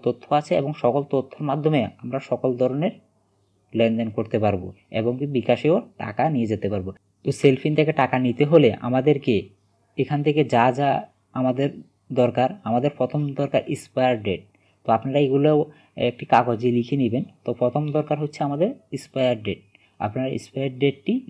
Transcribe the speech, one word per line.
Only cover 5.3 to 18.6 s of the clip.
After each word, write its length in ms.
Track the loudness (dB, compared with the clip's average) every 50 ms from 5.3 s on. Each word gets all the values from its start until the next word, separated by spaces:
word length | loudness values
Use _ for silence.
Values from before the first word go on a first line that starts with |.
| -2 -2
বিকাশেও 380 | 0 0 0 2 2 2 2 2 0 -6 _ -12
টাকা 220 | -10 -8 -2 -2 0 0 0
নিয়ে 160 | 0 0 0
যেতে 160 | -2 -2 -2 -4
পারবো। 180 | -4 -4 -6 -8 -12 -14 _ _ _ _ -6
তো 60 | -6 -2 4
সেলফিন 320 | 4 4 4 4 0 0 0 2
থেকে 140 | 2 2
টাকা 240 | 2 0 0 0 0 0 0
নিতে 180 | 0 2 0 2
হলে 240 | 6 6 6 6 6 4 0 -4 -2
আমাদেরকে 460 | -2 2 2 2 2 2 2 0 0 0 -2 -4 _ _ _ _ _ _ _ _ _ -4
এখান 200 | -2 -2 -2 0 0
থেকে 140 | 0 2 2 2
যা 200 | 2 4 4 4 4 2 2
যা 120 | 0 0 0 -2 -4 -8 _ _ _ _
আমাদের 360 | _ -2 -2 0 0 0 -2 -4 -4 -8 -16 _ _ _ _ _
দরকার, 360 | 0 2 2 2 2 0 0 0 -2 -6 -6
আমাদের 260 | -2 -2 0 0 -2 -2 -2
প্রথম 220 | -4 -2 -2 -4 -4 -4 -4 -4
দরকার 220 | -4 0 0 -2 -2 -2
এক্সপায়ার 440 | -6 -8 -8 -8 _ 0 0 2 0 0 -2
ডেট। 160 | -4 -4 -4 -6 _ _ _ _ _ _ _ _
তো 40 | 0 0
আপনারা 220 | 0 0 -2 0 2 2
এগুলো 240 | 2 2 4 4 4 4 4 0 -2 -6 -18 _ _ _ -2 -2 -2
একটি 160 | -2 -6 -2 2
কাগজে 360 | 2 4 4 2 -2 0 0 2 2 2
লিখে 180 | 0 0 -2 0
নেবেন। 220 | 0 0 0 -2 -4 -6 -12 _ _
তো 60 | -8 -2 0
প্রথম 220 | -2 0 0 -2 -4 -2 -2
দরকার 200 | -2 -2 -2 -4 -4
হচ্ছে 180 | -4 -8 -6 -6 -6 -4
আমাদের 200 | -2 -2